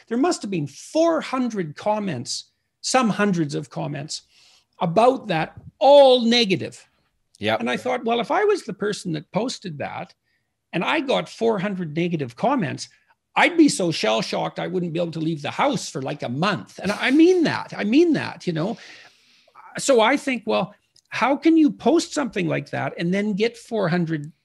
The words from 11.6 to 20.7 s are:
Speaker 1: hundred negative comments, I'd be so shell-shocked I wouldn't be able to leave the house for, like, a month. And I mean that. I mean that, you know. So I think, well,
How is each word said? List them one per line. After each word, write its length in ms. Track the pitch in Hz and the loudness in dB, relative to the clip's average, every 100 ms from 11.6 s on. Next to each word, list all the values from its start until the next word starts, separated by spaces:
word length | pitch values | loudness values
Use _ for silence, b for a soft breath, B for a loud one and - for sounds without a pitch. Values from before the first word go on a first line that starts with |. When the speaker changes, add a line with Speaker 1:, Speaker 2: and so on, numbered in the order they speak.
Speaker 1:
hundred 360 | 202 185 165 147 | -2 -6 -6 -4
negative 400 | 175 165 131 - | -2 -4 -6 -2
comments, 520 | 220 277 147 131 - b b b _ - | -2 0 -2 -8 -14 b b b _ 2
I'd 200 | 269 339 | 2 6
be 120 | 285 | 4
so 240 | - 175 | 4 -2
shell-shocked 640 | 147 214 226 - 190 165 - | -2 -2 -2 -2 -4 -6 -6
I 80 | 165 | -6
wouldn't 260 | 180 175 | -4 -4
be 80 | 165 | -4
able 120 | 170 | -6
to 80 | 160 | -4
leave 200 | 160 160 | -4 -4
the 120 | 143 | -6
house 360 | - 262 226 - | -2 0 0 -6
for, 140 | 147 | -8
like, 200 | 131 151 | -8 -8
a 60 | 127 | -6
month. 520 | 127 196 175 - - | -2 -2 -2 -8 -8
And 80 | 185 | -6
I 220 | 208 233 | -2 2
mean 320 | 294 330 370 | 6 6 6
that. 280 | 247 113 - | 2 0 -6
I 100 | - | -4
mean 280 | 208 262 349 | 2 4 4
that, 340 | 220 110 - - | 2 -2 -8 -6
you 60 | |
know. 240 | 160 185 233 B B B B B B B - - - | -2 -4 -6 B B B B B B B -20 -16 -4
So 220 | - 247 | 2 4
I 180 | 214 285 | 4 2
think, 240 | - 247 | -2 -6
well, 300 | - 208 196 | -2 -2 -2